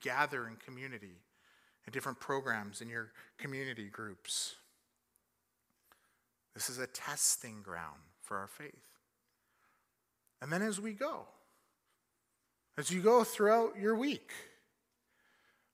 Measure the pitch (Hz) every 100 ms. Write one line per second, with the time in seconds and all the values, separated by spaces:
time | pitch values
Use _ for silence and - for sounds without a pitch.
0 | 131 127 147 135 117 110 - 127 135 117
1 | 101 87 _ _ _ - _ _ - 131
2 | 139 120 - 139 135 110 101 95 117 117
3 | 110 - - - 147 135 135 113 101 104
4 | 107 92 - - - - - _ _ _
5 | _ _ _ _ _ _ _ _ _ -
6 | _ _ _ _ _ 110 120 127 123 -
7 | - 147 - - 123 107 98 85 80 76
8 | 78 _ - 101 98 - 147 - - -
9 | _ _ _ _ _ _ _ _ _ _
10 | _ _ _ _ 131 175 214 196 220 202
11 | 285 - - - _ _ _ _ _ _
12 | _ _ _ _ _ _ _ - 147 180
13 | 202 247 226 - 208 226 220 208 202 226
14 | 277 220 - - - - _ _ _ _
15 | _ _ _ _ _ _ _